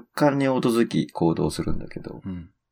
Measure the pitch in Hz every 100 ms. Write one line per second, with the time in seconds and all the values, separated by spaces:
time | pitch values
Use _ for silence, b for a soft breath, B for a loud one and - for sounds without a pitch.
0 | - - 147 139 135 127 123 117 117 80
1 | - - 82 80 80 - 78 - - -
2 | - - 98 90 82 _ _